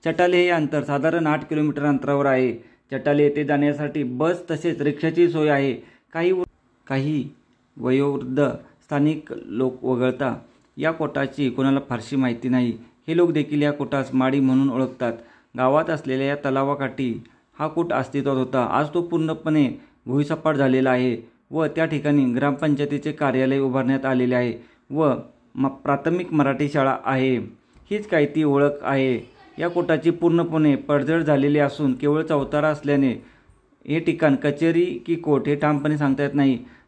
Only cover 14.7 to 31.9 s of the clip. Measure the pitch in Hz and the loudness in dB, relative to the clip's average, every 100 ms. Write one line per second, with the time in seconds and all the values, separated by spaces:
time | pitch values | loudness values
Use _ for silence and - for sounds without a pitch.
14.7 | 123 131 - 120 - - _ _ 123 127 | 0 -2 -2 -6 -6 -14 _ _ -2 2
15.7 | 147 160 151 135 131 139 143 143 135 139 | 2 0 -4 -4 -2 -2 -2 -2 0 0
16.7 | 139 135 - 127 110 - _ _ - 156 | -2 -4 -4 -4 -6 -10 _ _ -8 -4
17.7 | 156 170 127 127 143 139 131 127 135 117 | -2 -2 -2 -2 -2 -2 -2 0 -2 0
18.7 | 127 147 175 170 170 160 160 160 156 131 | 0 0 -2 -2 -2 -2 -4 0 2 2
19.7 | - - _ - 135 143 - 160 143 135 | -2 -14 _ -4 -2 -2 -2 0 2 2
20.7 | 127 131 127 127 117 - _ _ 147 156 | 4 4 2 0 -2 -8 _ _ -4 -2
21.7 | 160 160 151 147 147 127 120 143 131 156 | -2 -2 -2 2 2 2 2 0 0 0
22.7 | 143 143 143 147 143 143 131 131 139 135 | 0 -2 -4 -6 -2 0 2 2 2 0
23.7 | 131 127 135 135 127 123 123 123 113 - | 0 0 0 0 0 2 2 0 -4 -14
24.7 | _ - 143 156 123 - _ _ - 135 | _ -6 0 0 0 -8 _ _ -4 -4
25.7 | - 143 139 165 175 180 156 139 135 143 | -2 -2 -2 0 -2 0 0 0 0 -2
26.7 | 147 135 131 - 131 131 120 101 - _ | 0 0 0 -2 0 0 0 -4 -14 _
27.7 | _ - 208 208 165 143 160 151 139 147 | _ -8 -8 0 0 2 2 2 4 2
28.7 | 143 - 135 131 120 - - - - 170 | 0 -2 0 0 -2 -6 -20 -18 -6 -2
29.7 | 170 175 156 160 170 170 165 170 160 151 | -2 0 2 0 2 2 2 2 2 4
30.7 | 135 - 143 131 165 151 143 143 147 143 | 2 2 0 2 0 2 2 4 2 0
31.7 | 143 143 | 0 -2